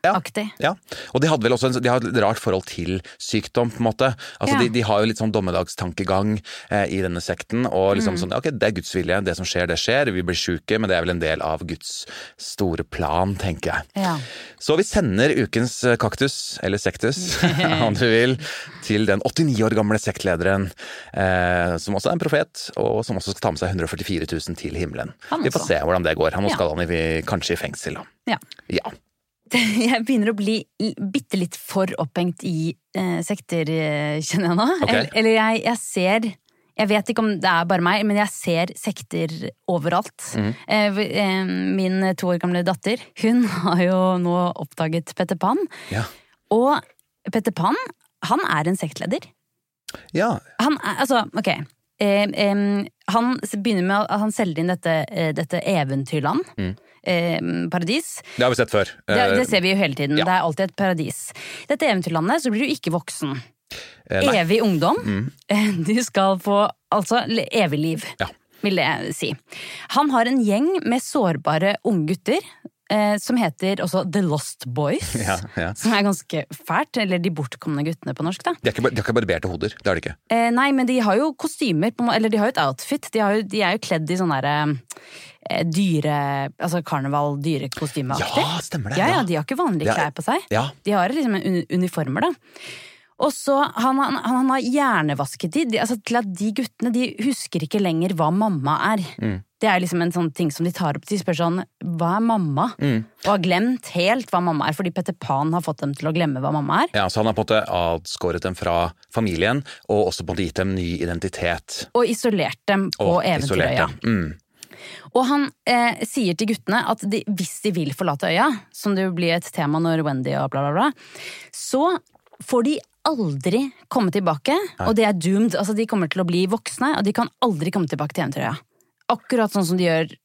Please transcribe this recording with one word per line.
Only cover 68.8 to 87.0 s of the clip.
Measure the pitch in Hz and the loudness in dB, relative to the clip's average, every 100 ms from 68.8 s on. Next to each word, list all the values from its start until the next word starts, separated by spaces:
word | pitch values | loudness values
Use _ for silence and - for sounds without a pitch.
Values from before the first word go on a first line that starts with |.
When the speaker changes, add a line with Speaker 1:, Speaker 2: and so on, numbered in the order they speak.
| 143 156 - 160 | 0 0 -4 -6
Speaker 2:
si. | - 139 _ - - - - | -6 -6 _ -18 -16 -16 -2
Han | 262 294 | 0 2
har | 254 233 | 2 2
en | 262 | 2
gjeng | 208 202 311 381 | 2 2 2 0
med | - 247 | 0 -2
sårbare | - 294 190 143 147 156 196 208 - | 0 0 2 2 0 2 2 0 0
unge | 190 151 | 0 0
gutter, | 180 - 311 - - - _ _ | -2 0 -2 -2 -20 -20 _ _
eh, | 208 208 208 | 2 2 0
som | - 240 | 0 0
heter | 185 - 185 196 | 0 0 -2 0
også | 180 185 185 | 0 0 0
The | 196 | 0
Lost | 175 147 - - 127 | 0 0 -4 -10 -6
Boys, | 123 147 277 - 117 | -2 0 -2 -4 -2
Speaker 1:
<laughs> | - | 0
Ja, | 92 92 - | -2 -4 -4
ja. | 85 107 | -4 -2
Speaker 2:
som | 220 | 2
er | 214 | 4
ganske | 202 185 - 156 - | 2 0 -4 -8 -6
fælt, | 147 - 175 302 240 | -14 -2 -2 0 -2
eller | 202 180 | 0 0
De | 170 | 0
bortkomne | 160 139 - - 143 147 | -2 -6 -8 -6 -2 -2
guttene | 165 - 131 | -4 -8 -4
på | 156 | -4
norsk, | 190 | -2
da. | - 339 | -4 0
Speaker 1:
De | - | 0
er | - | 2
ikke | |
bar-, | 120 | 0
de | 123 | 0
har | 104 | 2
ikke | 117 | 0
barberte | 101 82 92 | 2 0 -2
hoder, | 85 104 | -2 -4
det | - 101 | -2 0
er | 87 | 0
det | |
ikke. | - - _ | -2 -10 _
Speaker 2:
Eh, | 233 233 | 0 2
nei, | 240 277 | 2 4
men | 269 247 | 2 2
de | 254 | 2
har | 214 196 | 4 2
jo | 311 269 | 2 -2
kostymer, | 311 - 262 160 208 - | -8 -2 0 2 0 0
på | |
en | 240 | 0
må-, | 220 | 2
eller | 220 | 2
de | 214 | 2
har | 214 | 2
jo | 262 | 2
et | 143 | 0
outfit. | 131 - 285 - | -2 -4 -4 -2
De | 226 | 0
har | 202 208 | 2 2
jo, | 196 | 0
de | 214 | 0
er | 190 214 | 0 0
jo | - | -2
kledd | 170 156 | -2 0
i | 180 | 0
sånn | 175 139 | 0 0
derre, | 139 147 151 139 _ - - - - - - | 0 0 0 -2 _ -20 -18 -20 -20 -18 -6
eh, | - | -2
dyre, | 170 165 196 156 151 147 143 139 139 - | 0 2 2 2 0 0 -2 -2 -4 -6
altså | 175 175 | -4 -4
karneval, | 151 147 | -2 -2